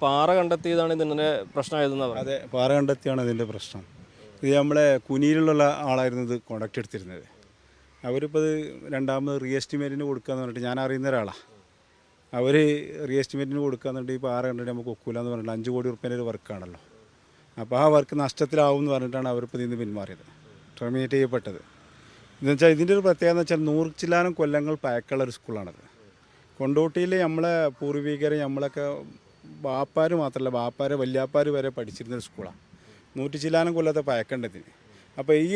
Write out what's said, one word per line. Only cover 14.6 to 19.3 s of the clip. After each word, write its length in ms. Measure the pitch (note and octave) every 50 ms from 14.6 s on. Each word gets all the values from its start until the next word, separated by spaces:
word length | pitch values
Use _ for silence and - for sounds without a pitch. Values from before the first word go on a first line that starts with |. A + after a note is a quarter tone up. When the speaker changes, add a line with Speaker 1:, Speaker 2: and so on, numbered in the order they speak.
| B2 A#2+ A#2+
Speaker 2:
നമുക്ക് 180 | A#2+ A#2 B2 A2+
ഒക്കൂല 200 | - _ - A#2 A#2 A#2+
എന്ന് 100 | A#2+ A#2+
പറഞ്ഞിട്ട് 220 | A#2 A2 A2+ A2+
അഞ്ച് 140 | A2+ A2+ B2 B2
കോടി 140 | B2+ B2 B2 A#2+
ഉറുപ്പ്യേൻ്റെ 260 | A2 - B2 B2 B2
ഒരു 80 | A#2+ A#2
വർക്കാണല്ലോ. 500 | A2 G#2 - - G#2+ G2 F#2 F2+ F2 - - _ - - - _ _ _ _ _ _ _ _ _ _ - A2+
അപ്പോൾ 140 | A2+ B2 B2+ D3
ആ 20 | D#3 D3+
വർക്ക് 180 | D3 C#3 - - D3 C#3+
നഷ്ടത്തിലാവും 560 | C3 - - D#3 C3+ D#3+ D#3 D3 C#3+ C#3 C#3+ D3
എന്ന് 100 | C#3+ C#3
പറഞ്ഞിട്ടാണ് 320 | C3 B2+ B2 A#2+ C3 C3 C3